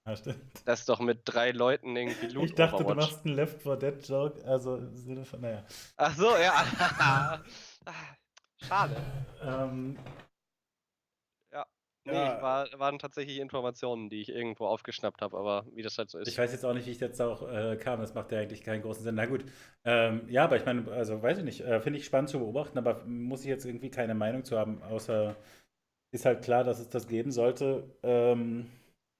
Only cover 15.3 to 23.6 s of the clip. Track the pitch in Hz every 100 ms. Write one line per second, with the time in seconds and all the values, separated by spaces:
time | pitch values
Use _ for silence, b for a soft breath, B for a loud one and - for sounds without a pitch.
15.3 | 98 104 101 113 113 107 - 104 82 101
16.3 | - 120 123 127 123 123 120 123 - 120
17.3 | 104 - 113 113 110 127 117 107 113 104
18.3 | 110 104 107 - 110 110 107 113 110 117
19.3 | 135 135 B B _ 120 117 113 113 117
20.3 | 123 165 123 - 123 113 117 107 107 113
21.3 | 190 151 - 123 110 127 143 - 135 147
22.3 | 147 110 127 147 131 120 113 104 120 120
23.3 | 131 131 131